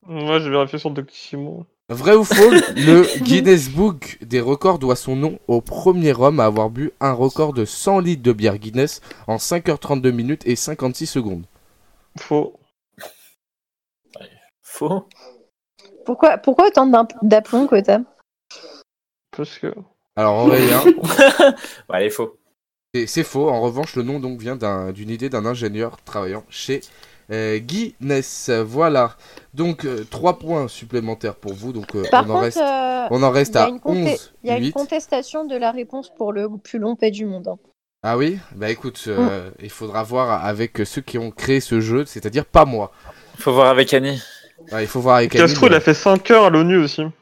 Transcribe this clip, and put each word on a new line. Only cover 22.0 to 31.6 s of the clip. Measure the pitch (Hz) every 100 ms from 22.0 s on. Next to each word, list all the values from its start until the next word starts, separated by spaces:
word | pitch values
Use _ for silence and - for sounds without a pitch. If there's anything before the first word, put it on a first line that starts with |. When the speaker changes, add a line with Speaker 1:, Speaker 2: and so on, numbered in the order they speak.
| 104
Speaker 4:
est |
faux. | 104 113 _ _ _ _ _ _
Speaker 2:
C'est, | 123 113
c'est | -
faux. | 156 135 151
En | 120
revanche, | 120 120 - 127
le |
nom | 120 143
donc | 127 127
vient | 113 131
d'un, | 110 95 95
d'une | 95 107
idée | 113 135
d'un | 127 107
ingénieur | 120 113 104 113 -
travaillant | - 107 92 101 -
chez, | - - 135 - _ - _ _
euh, | 110 110 110
Guinness. | 117 180 233 - 135 139 135 - -
Voilà. | 117 110 127 165 139 120 - - - _
Donc, | 135 170 165 143
euh, | 120 110
trois | 123 175 175
points | 160 165 127
supplémentaires | - 117 120 110 110 110 101
pour | 104
vous. | 98